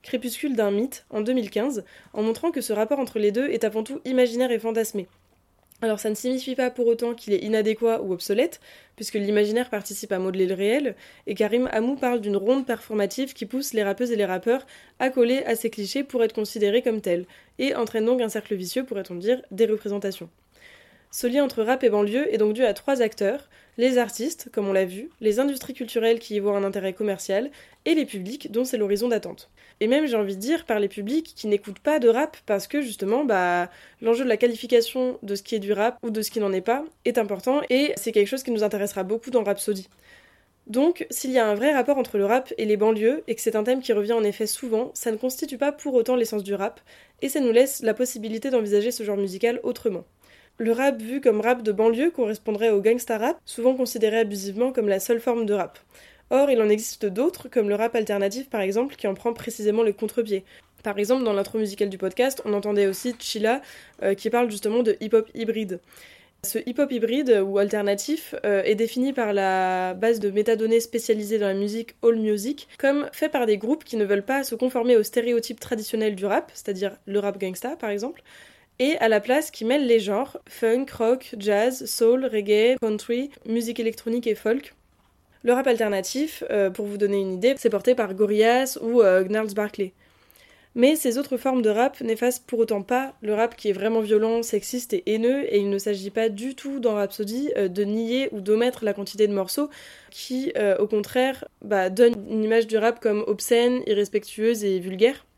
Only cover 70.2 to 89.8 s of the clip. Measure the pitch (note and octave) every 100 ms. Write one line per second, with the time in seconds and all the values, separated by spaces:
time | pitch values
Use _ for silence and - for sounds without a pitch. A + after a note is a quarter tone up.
70.2 | G3+ G3 G#3+ A3+ A3 A3+ A3+ A#3 A3+ A#3
71.2 | G#3 G#3+ G3+ F#3+ G#3 G#3+ A#3 - A#3 A#3
72.2 | G#3+ G#3 G#3 C#4+ - - C4+ C#4 C#4+ -
73.2 | D4+ D4+ A#3 G#3 A3 D4+ - A3+ G3+ G3+
74.2 | G3+ C4+ C4+ A3+ B3+ B3+ A#3 A#3 G#3+ -
75.2 | A#3 A#3+ A#3 A3+ - A3+ G#3+ A3+ G#3+ G3
76.2 | G3 A#3+ - - - F#3+ G3 F#3+ - G3
77.2 | G3+ G3 F#3+ F#3 B3 D#4+ A3 G3+ A#3+ F4
78.2 | _ - - _ _ _ B3+ D#4+ A3+ G#3+
79.2 | G#3 B3 G#3+ - A3+ C#4 C4 A#3 G3 G#3
80.2 | C4+ - - - A3+ A#3 C#4 - A3+ B3+
81.2 | - A3+ G3+ G3+ A#3 C4 - - A3+ B3+
82.2 | C4 G#3+ G3+ G#3 A3+ C4 A3+ G#3+ - A#3+
83.2 | C#4 - - A3+ A3+ A#3 A3+ A3+ - A#3
84.2 | A#3+ G#3+ G#3+ B3 - _ _ _ _ _
85.2 | _ _ A#3+ B3 C4+ A#3 A3 G3 F#3+ C4
86.2 | D#4 - - G#3 G3 F#3+ G3+ G3+ G#3 G3+
87.2 | F#3+ F#3 A#3 C4+ A3+ G3 - B3 G#3+ F#3+
88.2 | G#3 G#3 A3+ B3 C4 - A3+ A#3+ G3+ F#3
89.2 | F#3 G#3+ A3 G3+ G#3 -